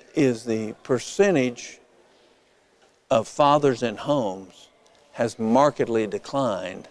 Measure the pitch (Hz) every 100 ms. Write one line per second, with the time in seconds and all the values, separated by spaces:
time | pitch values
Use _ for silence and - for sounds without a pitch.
0 | - - 135 117 120 110 107 113 - 123
1 | - - 202 170 127 120 - - _ _
2 | _ _ _ _ _ _ _ _ _ _
3 | - 113 104 - 143 147 143 117 120 104
4 | 135 147 107 95 92 - - _ _ _
5 | _ - 117 - 113 120 147 - 117 113
6 | 107 101 - 139 131 95 92 98 110